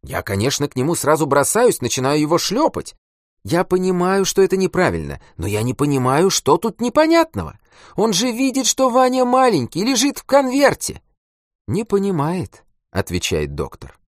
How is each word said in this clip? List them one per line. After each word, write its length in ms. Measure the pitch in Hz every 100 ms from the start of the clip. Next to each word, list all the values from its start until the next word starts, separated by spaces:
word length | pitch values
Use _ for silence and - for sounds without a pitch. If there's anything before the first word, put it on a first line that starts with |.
Я, 180 | - 82
конечно, 460 | - 98 123 - 143
к 80 | 127
нему 180 | 135
сразу 320 | 170 131 156 156
бросаюсь, 560 | 139 131 214 240 -
начинаю 380 | 123 - 131 151
его 180 | 147 160
шлепать. 580 | - 208 320 - - _ _ _ _ _
Я 200 | 104 170
понимаю, 600 | 190 185 185 180 180 196
что 200 | 190 -
это 120 | 190 190
неправильно, 640 | 185 175 165 85 71 69 _ -
но 100 | 92
я 160 | 104
не 100 | 117
понимаю, 560 | 117 147 139 127 139 190
что 280 | - - 165
тут 240 | 226 -
непонятного. 760 | 240 294 311 330 320 196 160 - _ _ - -
Он 180 | 220
же 180 | 180 247
видит, 360 | 226 269 254 247
что 240 | - 262
Ваня 340 | 240 254 254 247
маленький, 580 | 262 254 175 117 156
лежит 360 | 220 254 277 -
в 40 | -
конверте». 760 | 277 262 269 269 - - - _ _ _ _ _ _ -
«Не 160 | 175
понимает», 800 | 226 202 196 175 147 180 107 - _ _ _
отвечает 640 | 90 - 90 - 82 73 71
доктор. 420 | 67 - - _